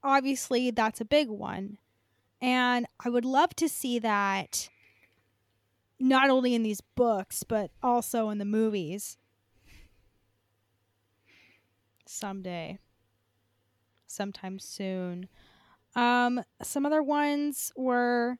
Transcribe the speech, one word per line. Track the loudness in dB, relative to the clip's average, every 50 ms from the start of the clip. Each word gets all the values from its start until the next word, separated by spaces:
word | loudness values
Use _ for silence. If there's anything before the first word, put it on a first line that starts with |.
| 2
Obviously, | 4 2 2 2 2 -2 -2 -2 0 0 0 2 0
that's | 0 2 0 0 0 -4
a | -2
big | 2 4 4 4 2
one. | -4 -8 -8 -8 -8 -8 -8 -10 -12 -16 _ _ _ _ _ _ _ _ _ _ _ _
And | -2 0 2 2 2 2 2 0 -2 -4 _ _ -6
I | 0
would | 0 0 0
love | 2 4 4 4 4 2
to | 0 -2 -2
see | -2 -2 -4 -2 -2 0
that | 0 0 2 2 2 0 0 -2 -4 -4 -6 -6 -6 -6 _ _ _ _ _ _ _ _ _ _ _ _ _ _ _ _ _ _ _ _ _ _ _ _ _ _
not | 2 4 6 6 6 6
only | 6 6 4 4 2
in | 2 2
these | 0 -2 -4
books, | -8 _ _ 2 2 2 2 0 -2 _ -8 -10 -6
but | _ -2 -2 -2 -4 _ -4 0
also | 2 2 2 0 -2 -2 -2 -2 -2
in | -2 -4
the | -2
movies. | 0 0 2 2 2 0 -2 -4 -4 -6 -8 -8 -12 -14 _ _ _ _ _ _ _ _ _ _ -20 -20 -20 -20 -20 _ _ _ _ _ _ _ _ _ _ _ _ _ _ _ _ _ _ _ _ _ _ _ _ _ _ _ _ _ _ _ _ _ _ _ _ _ _ _ _ _ _ _
Someday. | -14 -10 -8 -8 -8 -8 -8 -8 -8 -8 -8 -8 -8 -12 -14 _ _ _ _ _ _ _ _ _ _ _ _ _ _ _ _ _ _ _ _ _ _ _ _ _
Sometime | _ -8 -8 -8 -8 -8 -10 -10 -10 -10 -10
soon. | -12 -16 -12 -8 -6 -6 -4 -4 -4 -6 -6 -8 -10 -14 _ -20 -20 _ _ _ _ _ -20 _ _ _ _
Um, | 0 2 2 4 4 2 2 0 -2 -4 _ _ _ -10
some | -6 -4 -2 0
other | 2 2 2 2
ones | 2 2 2 2 2 2 0 0 -2 -2 -4 -8 -8 -6
were | -4 0 2 2 2 2 2 2 2 2 0 -2 -6